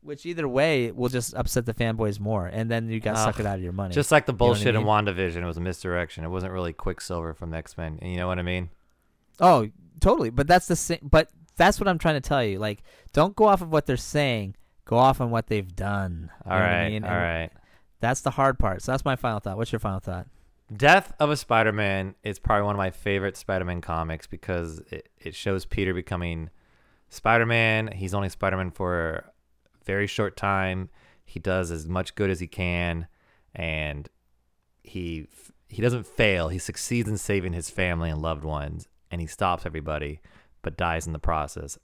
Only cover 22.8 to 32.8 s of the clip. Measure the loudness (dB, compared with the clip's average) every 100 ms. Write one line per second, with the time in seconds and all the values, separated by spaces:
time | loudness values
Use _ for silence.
22.8 | -2 -4 -2 0 0 -6 -4 -2 -2 -4
23.8 | -4 -4 -4 -6 -10 -14 -4 -4 -4 -8
24.8 | -12 -14 -14 _ -14 -8 -2 -2 -2 -2
25.8 | 0 -2 -4 -4 -4 -4 -8 -14 _ _
26.8 | _ _ _ -4 2 4 4 2 4 2
27.8 | 0 -6 -4 -2 -4 -2 -2 0 -4 -4
28.8 | -2 0 -2 -4 -10 _ _ _ _ _
29.8 | -6 -4 -2 -2 -4 -2 -2 0 0 -2
30.8 | -6 -12 _ _ _ -8 -2 0 0 -6
31.8 | -4 -4 -4 -2 -2 -2 -6 -4 -2 0